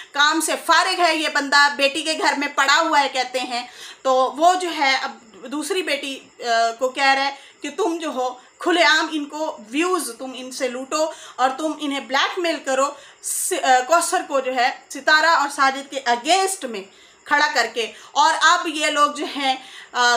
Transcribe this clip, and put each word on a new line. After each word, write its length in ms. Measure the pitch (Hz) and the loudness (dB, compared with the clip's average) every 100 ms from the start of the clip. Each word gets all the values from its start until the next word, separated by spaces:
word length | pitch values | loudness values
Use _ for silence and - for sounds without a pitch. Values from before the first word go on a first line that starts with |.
| - | -6
काम 260 | 285 294 320 | 0 2 2
से 160 | 320 285 | -2 -2
फारिग 440 | - 320 370 370 | 2 4 4 2
है 160 | 349 311 | 2 2
ये 120 | 302 | 0
बंदा, 400 | 294 277 285 285 | -2 2 4 4
बेटी 340 | 277 277 320 | 4 0 0
के 120 | 302 | -4
घर 220 | 311 311 277 | 0 0 0
में 180 | 285 | -2
पड़ा 200 | 285 277 | 0 2
हुआ 240 | 302 320 294 | 2 4 2
है 100 | 269 | 2
कहते 300 | 262 247 254 | -2 -4 -6
हैं, 320 | 247 240 247 - - - | -6 -8 -8 -14 -20 -6
तो 260 | 262 254 254 254 | 0 2 2 4
वो 180 | 349 | 4
जो 160 | 359 359 | 4 -2
है 300 | 311 269 262 | -2 0 0
अब 420 | 269 220 - 180 233 | -4 -10 -20 -20 -10
दूसरी 360 | 294 294 370 | -8 -4 -4
बेटी, 340 | 320 277 277 262 | -2 -4 -6 -12
अ, 600 | - - 240 226 233 226 | -16 -10 -2 0 0 0
को 80 | 254 | -4
कह 240 | 262 277 | 0 2
रहा 120 | 269 | 2
है 140 | 277 269 - _ | 0 -6 -14 _
कि 80 | 285 | -10
तुम 280 | - 370 330 | -4 -2 -2
जो 120 | 311 | -6
हो 320 | 247 247 - - - | -4 -4 -6 -16 -6
खुलेआम 500 | 339 349 302 311 330 | 0 2 4 2 0
इनको 520 | 311 285 302 311 247 214 | -6 -8 -8 -8 -8 -8
views 380 | 277 359 359 247 226 | -4 -2 -2 -4 -10
तुम 160 | 262 | -12
इनसे 340 | 254 254 254 254 | -12 -12 -6 -6
लूटो 460 | 247 262 302 311 - - - | -6 -6 -4 -4 -6 -12 -2
और 120 | 262 | -2
तुम 280 | 262 311 294 | 0 -4 -4
इन्हें 280 | 294 277 220 | -6 -6 -2
blackmail 480 | 269 359 381 339 294 | 0 0 -2 -2 -2
करो, 400 | 269 262 285 - - - | -2 0 0 -4 -18 -14
सि-, 360 | - - - 349 | -8 -6 -4 0
अ, 220 | 269 254 | 4 2
कौसर 420 | 254 339 330 359 | 4 2 2 -2
को 180 | - 277 | -2 -2
जो 120 | 254 | -2
है 340 | 262 254 - - | 0 0 -2 -12
सितारा 420 | 277 311 311 320 311 | -4 2 4 4 2
और 120 | 294 | 0
साजिद 400 | 294 269 269 269 | 0 0 0 -6
के 80 | 269 | -6
अगेंस्ट 680 | 240 233 269 381 381 - | -2 0 2 2 2 -4
में 240 | 254 208 196 - - _ - | -8 -10 -12 -18 -20 _ -2
खड़ा 180 | 294 294 | 0 2
करके। 460 | 277 226 240 214 - - | 0 -2 -4 -8 -10 -4
और 200 | - 302 | 2 2
अब 300 | 311 311 349 339 | 4 4 2 0
ये 220 | 302 302 | -2 -2
लोग 240 | 294 285 | 2 0
जो 120 | 285 311 | 0 -8
हैं, 440 | 277 269 262 - - - | -4 -2 -4 -8 -20 -8
अ, 220 | 247 240 | 2 2